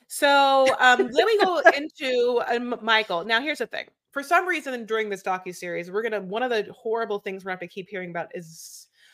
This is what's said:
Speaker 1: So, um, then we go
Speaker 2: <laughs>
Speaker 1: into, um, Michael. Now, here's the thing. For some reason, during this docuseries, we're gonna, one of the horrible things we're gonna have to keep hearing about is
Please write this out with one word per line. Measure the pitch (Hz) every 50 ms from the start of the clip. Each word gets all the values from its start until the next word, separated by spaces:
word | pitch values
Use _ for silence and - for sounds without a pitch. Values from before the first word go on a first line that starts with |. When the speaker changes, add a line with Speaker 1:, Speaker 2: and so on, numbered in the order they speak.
| _
Speaker 1:
So, | _ - - 302 285 277 277 277 269 269 269 269 262 247 -
um, | 247 254 247 247 311 233
then | 233 302 359
we | 440 453 403
go | 415 370 349 311
Speaker 2:
<laughs> | - 330 269
Speaker 1:
into, | 285 294 320 _ - 302 254 254 247 240 247 247 240 -
um, | - 240 240 247 240 240 -
Michael. | 214 220 220 220 214 - 185 170 165
Now, | 220 226 226
here's | 277 311 302 -
the | 233
thing. | - - 71 - - _ _ _ _
For | _ 277 269
some | 277 339 359 370
reason, | 359 349 311 - 277 254 240 226
during | 202 220 220 220 208
this | 196 185
docuseries, | - 202 185 185 185 185 175 - 180 175 170 170 175 180
we're | 180 214
gonna, | 226 233 214 202
one | 190 180 196 226
of | 254 254
the | 233 214 196 - -
horrible | _ _ 233 220 233 226 214 208 202
things | - 202 190 190 185
we're | 190
gonna | 185 180
have | 175 175
to | -
keep | 202 185 -
hearing | 208 185 180 175
about | 170 175 165 - -
is | 185 165 160 160 - - - - - - _ _ _ _ _